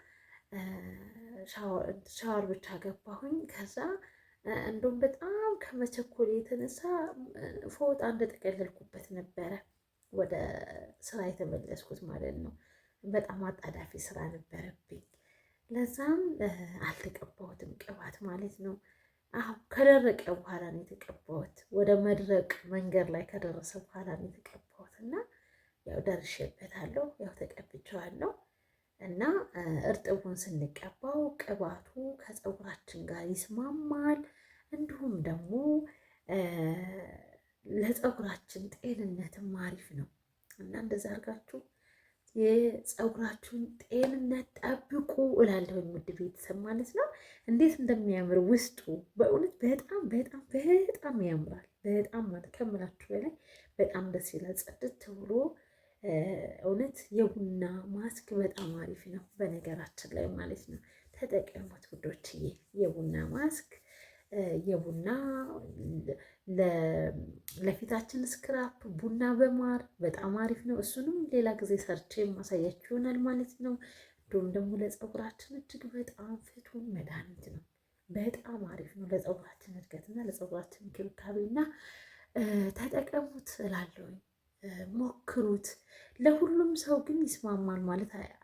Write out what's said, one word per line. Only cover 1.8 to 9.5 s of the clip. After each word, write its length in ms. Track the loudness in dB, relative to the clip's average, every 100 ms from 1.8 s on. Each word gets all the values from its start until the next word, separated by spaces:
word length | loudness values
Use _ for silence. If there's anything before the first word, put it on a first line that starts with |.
| -2 -6 -12
ሻወር 360 | -8 -2 0 0
ብቻ 200 | -4 -8 -8
ገባሁኝ። 580 | -8 -10 -12 -10 -4 -4 -4
ከዛ፣ 300 | -10 -10 -6 -6 -6 -10 -20 _ _ -6
እ፣ 140 | -4 -4
እንደውም 320 | 0 0 4
በጣም 340 | 2 2 -4 0 0 0
ከመቸኮል 720 | -4 -4 -4 -4 -4 2 2
የተነሳ፣ 500 | 2 0 -4 -4 -4 -2 0 -2 -6 -14
እ፣ 100 | -10 -10 -8 -10
ፎጣ 300 | 0 2 2 0
እንደጠቀለልኩበት 1000 | 0 -2 -2 -2 -2 -4 -8 -18 -18 -12
ነበረ 420 | -12 -10 -8 -6